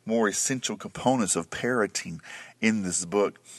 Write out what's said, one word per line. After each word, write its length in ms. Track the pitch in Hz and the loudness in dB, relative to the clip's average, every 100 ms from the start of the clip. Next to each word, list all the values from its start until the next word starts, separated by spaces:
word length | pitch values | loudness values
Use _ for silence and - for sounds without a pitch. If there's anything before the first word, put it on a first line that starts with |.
more 220 | - 113 107 | -2 2 2
essential 500 | 95 - 131 - 104 | 2 -2 -2 -4 -6
components 600 | 98 - 123 131 101 87 | -8 0 2 2 2 0
of 140 | 82 | -2
parenting 680 | - 120 127 101 - - 82 - - - - | -4 -2 2 0 -2 -8 -10 -12 -16 -18 0
in 220 | 110 110 | 2 2
this 220 | 95 87 | 0 -2
book. 340 | 90 101 98 - - | 0 2 2 0 -20